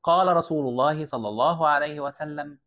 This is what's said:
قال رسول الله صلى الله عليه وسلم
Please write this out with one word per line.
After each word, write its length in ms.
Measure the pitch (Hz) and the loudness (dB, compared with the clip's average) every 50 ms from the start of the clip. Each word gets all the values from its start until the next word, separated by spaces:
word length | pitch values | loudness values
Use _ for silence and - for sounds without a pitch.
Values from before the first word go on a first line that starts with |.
قال 340 | - 170 165 180 190 185 175 | 2 2 4 4 4 4 4
رسول 320 | 170 165 - 165 151 143 127 | 2 2 0 -2 -2 -2 -2
الله 360 | 120 123 131 147 156 156 156 | 0 2 2 2 2 0 -6
صلى 240 | 143 - 123 110 104 | -6 -8 -6 -6 -6
الله 400 | 104 110 127 156 170 165 165 151 | 0 2 2 2 2 2 2 2
عليه 320 | 147 143 151 151 151 147 | 2 2 0 -2 -6 -8
وسلم 580 | 139 139 - - 156 151 151 147 147 147 143 _ _ | -8 -8 -8 -8 -10 -10 -8 -10 -10 -12 -14 _ _